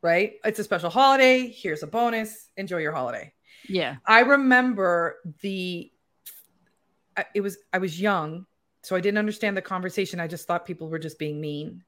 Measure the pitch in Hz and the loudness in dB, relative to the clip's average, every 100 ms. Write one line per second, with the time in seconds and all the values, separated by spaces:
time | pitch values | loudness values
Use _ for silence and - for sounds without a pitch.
0 | 170 170 208 - - 214 208 180 170 202 | 4 2 2 -2 -4 -4 -4 -2 0 4
1 | 269 269 262 254 247 214 190 151 151 226 | 6 8 6 6 0 -8 -8 -6 -6 -2
2 | 240 226 220 - - - 196 175 151 156 | 0 0 -6 -12 -18 -12 -6 -4 -4 -4
3 | 127 117 - _ _ - - 185 143 139 | -4 -6 -12 _ _ -20 -6 -4 -2 -6
4 | - 220 254 277 262 254 254 208 190 175 | 6 6 8 4 6 4 4 0 0 0
5 | 170 - 170 147 202 190 185 175 - _ | -2 -6 -16 -10 -8 -6 -6 -8 -12 _
6 | _ _ - - _ _ _ _ _ _ | _ _ -20 -20 _ _ _ _ _ _
7 | _ - - 208 202 185 _ 185 185 160 | _ -8 -4 -2 -4 -6 _ -4 -4 -2
8 | 208 190 156 165 190 _ _ _ - 185 | 0 0 -2 -8 -14 _ _ _ -4 -2
9 | 190 208 214 208 214 196 185 185 180 185 | 0 0 0 -2 -2 -2 -4 -6 -4 -4
10 | 190 175 170 165 - 175 175 170 160 160 | -4 -4 -8 -8 -4 -4 -4 -12 -8 -8
11 | 160 - 151 147 151 147 156 175 | -8 -8 -8 -6 -6 -8 -10 -14